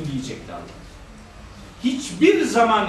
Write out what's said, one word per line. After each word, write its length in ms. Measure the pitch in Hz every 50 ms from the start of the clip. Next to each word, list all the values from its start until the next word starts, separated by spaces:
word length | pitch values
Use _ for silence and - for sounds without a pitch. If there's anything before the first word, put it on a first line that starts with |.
| 147 143 135
diyecekti 400 | 127 - - 107 - - - -
Allah. 260 | - - - - - - - - - - - - - - - - - - - - - - - - - -
Hiçbir 600 | 254 262 - - - 175 - 302 370 415 - -
zaman 420 | - - 233 233 220 202 208 202